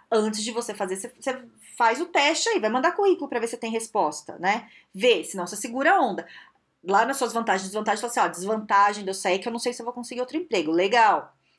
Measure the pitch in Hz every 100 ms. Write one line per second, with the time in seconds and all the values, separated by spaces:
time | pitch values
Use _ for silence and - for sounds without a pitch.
0 | _ 220 214 214 214 226 233 202 190 190
1 | - - - 254 - _ - - 226 247
2 | 339 311 285 320 466 415 214 247 320 349
3 | 403 349 277 240 226 - 226 226 226 208
4 | 156 - - - 175 220 - - _ 190
5 | 247 196 156 190 175 208 247 247 294 392
6 | 247 170 - - - _ _ _ 175 196
7 | 240 269 240 226 226 190 190 214 214 214
8 | 233 233 175 170 190 220 208 202 208 208
9 | 190 190 196 190 233 226 247 240 233 240
10 | 233 247 254 320 359 208 156 170 196 233
11 | 220 180 - _ _